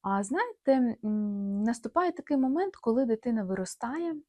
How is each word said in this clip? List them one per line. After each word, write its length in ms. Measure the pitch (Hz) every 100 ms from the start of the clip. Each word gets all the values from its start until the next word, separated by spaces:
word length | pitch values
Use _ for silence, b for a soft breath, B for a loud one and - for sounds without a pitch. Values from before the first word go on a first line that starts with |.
А 220 | 196 196
знаєте, 720 | 202 311 480 427 - 269 247 220
м, 600 | 214 214 208 202 196 202
наступає 480 | 214 233 226 330 359
такий 260 | 339 - 285
момент, 380 | 262 294 381 -
коли 300 | 233 226 254
дитина 380 | 220 247 226
виростає 720 | 185 190 185 - 233 302 339 302